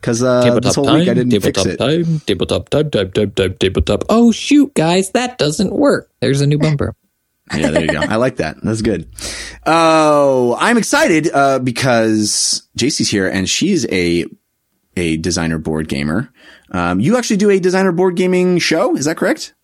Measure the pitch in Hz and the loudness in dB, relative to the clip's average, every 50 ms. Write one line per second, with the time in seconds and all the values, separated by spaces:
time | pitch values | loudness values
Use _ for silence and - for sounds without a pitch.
0 | - - 120 113 123 127 123 123 123 123 120 113 120 120 - - 143 - - - | -2 -2 -2 0 2 2 2 4 4 4 2 2 0 0 0 0 0 2 2 2
1 | 170 180 - 127 123 123 117 101 98 - 135 98 95 95 87 - 104 127 156 170 | 2 2 2 0 2 2 0 0 0 0 -2 0 -2 -2 -2 -2 -2 -2 0 0
2 | 175 165 165 156 - - 104 87 - - - 90 - - - 139 156 151 - 117 | 0 -2 -2 -4 -2 -4 -2 -2 -2 -2 -2 -4 -4 -2 -2 -2 -2 0 -2 -2
3 | 98 95 92 - 107 101 101 - 95 95 92 - 113 95 92 - - - 104 101 | -2 -2 -2 -2 -2 -2 0 -2 -2 -2 -2 0 -2 0 0 0 -2 0 -2 -2
4 | - - 208 226 233 233 214 - - - 285 294 285 269 _ - 160 165 175 190 | 0 0 2 4 4 4 2 0 -2 2 4 4 4 2 _ -2 0 2 0 0
5 | 190 - _ 226 247 240 247 _ 190 147 156 - 202 - - - - 285 208 131 | 0 0 _ -4 -4 -4 -4 _ -2 -2 -2 -2 -4 -4 0 0 2 2 2 0
6 | - _ _ _ - 117 139 139 143 143 151 147 147 156 151 139 - 92 - _ | -2 _ _ _ -2 -2 0 0 0 0 0 0 0 0 0 0 -2 -6 -6 _
7 | _ _ _ _ _ _ _ _ _ _ - 71 78 - 76 - 82 80 - 76 | _ _ _ _ _ _ _ _ _ _ -6 -2 -2 0 0 0 -2 -2 -2 -4
8 | - - - 110 120 131 - - - 78 73 - - 95 110 110 107 117 107 87 | -2 -2 0 0 0 0 -2 -4 -6 -6 -6 -6 -4 -4 -4 -2 -2 -2 -2 -2
9 | 80 - - - - - - - - - - - - - 156 165 165 160 160 160 | -6 -10 -16 -14 -14 -12 -12 -12 -14 -16 -18 -8 -2 0 2 4 4 4 4 4
10 | 156 151 151 147 143 139 135 127 123 123 - - 151 202 240 240 196 - - 285 | 4 4 4 4 4 4 4 2 2 2 0 0 0 2 2 2 0 0 0 2
11 | 320 277 175 156 151 - - 139 139 139 135 131 127 131 117 - - 139 123 117 | 2 2 2 2 0 0 0 2 2 2 2 0 -2 -4 -4 -2 0 2 2 2
12 | 113 113 110 110 107 101 - - - - - - _ _ _ - 113 135 160 - | 2 2 2 0 0 0 -2 -2 -2 -2 -4 -6 _ _ _ -4 -2 -2 0 -2
13 | 131 - - 101 95 92 - 95 92 92 - - 156 175 208 165 117 - - 92 | -2 -2 0 0 -2 0 -2 -2 -2 -2 -2 -2 0 0 0 0 0 -2 -2 0
14 | 87 85 85 85 78 - - _ _ _ _ _ _ _ _ _ _ _ _ - | 0 0 0 0 -2 -4 -10 _ _ _ _ _ _ _ _ _ _ _ _ -4
15 | 87 82 80 80 80 92 85 92 82 82 80 78 78 80 78 80 78 78 - 67 | -2 -2 -2 -2 -2 -4 -2 -2 -2 -2 -4 -4 -4 -4 -4 -4 -4 -4 -4 -4
16 | 71 73 78 95 143 - _ _ - - - - _ _ - 90 90 87 90 92 | -4 -2 -4 -4 -6 -8 _ _ -20 -20 -20 -20 _ _ -6 -4 -2 -2 0 0
17 | 107 156 226 254 240 - 233 190 208 208 196 190 175 185 175 190 190 190 175 165 | 0 0 0 0 0 -2 0 0 2 2 2 2 2 0 0 2 0 0 0 2
18 | 185 190 175 170 185 180 180 180 180 180 180 175 - - 156 160 190 403 349 - | 0 0 0 0 0 0 2 2 2 2 0 0 0 0 0 0 0 0 -2 -2
19 | 131 147 165 - - 190 294 311 - - _ _ | -2 -4 -4 -2 -2 -2 -2 -4 -6 -18 _ _